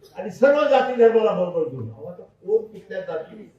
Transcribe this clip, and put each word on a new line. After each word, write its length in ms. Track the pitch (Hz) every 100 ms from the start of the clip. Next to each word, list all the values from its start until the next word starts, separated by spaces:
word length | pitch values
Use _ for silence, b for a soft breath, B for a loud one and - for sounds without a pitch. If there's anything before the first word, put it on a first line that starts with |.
| - -
आणि 120 | 202
सर्व 400 | - 269 294 285
जाती 260 | 269 262 247
धर्माला 360 | 226 226 214
बरोबर 380 | 180 175 170 151
घेऊन, 200 | 131 110
अहो, 160 | - 165
आता 160 | 175
कोण 360 | - _ 185 -
कुठल्या 420 | - 185 - -
जाती 520 | - 160 - - 165